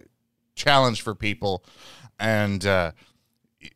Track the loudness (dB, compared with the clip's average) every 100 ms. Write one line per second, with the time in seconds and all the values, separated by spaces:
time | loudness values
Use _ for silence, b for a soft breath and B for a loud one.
0 | -14 _ _ _ _ -4 2 4 4 0
1 | -8 -6 -6 -4 -4 -4 B B B B
2 | B -6 -2 0 0 -2 0 0 0 b
3 | b b b _ _ _ -20